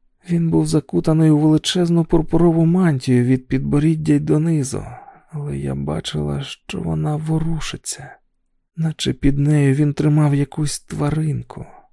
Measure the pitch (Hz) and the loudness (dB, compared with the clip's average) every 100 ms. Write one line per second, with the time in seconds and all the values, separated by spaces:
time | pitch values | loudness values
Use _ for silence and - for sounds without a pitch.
0 | _ _ - 170 165 160 156 156 - 170 | _ _ -4 -2 2 0 2 0 0 -2
1 | 165 160 160 151 156 156 - 180 170 170 | 2 4 6 4 4 2 0 -2 2 0
2 | 160 170 156 - 170 165 165 180 175 135 | 2 0 2 2 4 4 2 4 2 0
3 | - 123 123 131 - 135 139 147 156 160 | 2 2 2 0 0 -4 0 2 2 0
4 | 151 147 151 151 165 160 131 101 98 123 | 0 0 2 0 2 0 -2 -6 -10 -16
5 | - - _ 151 143 139 139 135 143 156 | -20 -20 _ -12 -8 -8 -6 -6 -6 -6
6 | - 151 147 101 135 - - 185 165 78 | -6 -6 -4 -6 -8 -14 -14 -8 -6 -4
7 | 151 151 156 160 160 160 - 151 - - | -4 -4 -2 -2 -2 -4 -6 -10 -12 -14
8 | 135 - _ _ _ _ _ - 160 - | -16 -20 _ _ _ _ _ -6 -6 -4
9 | 131 127 143 139 143 151 139 135 147 143 | -6 0 0 2 2 2 2 2 0 0
10 | 151 151 151 143 139 - 147 - - 156 | 2 4 4 2 -2 -4 -6 -6 -10 -6
11 | 147 156 156 127 120 - - - _ | -4 -2 -4 -6 -8 -16 -18 -20 _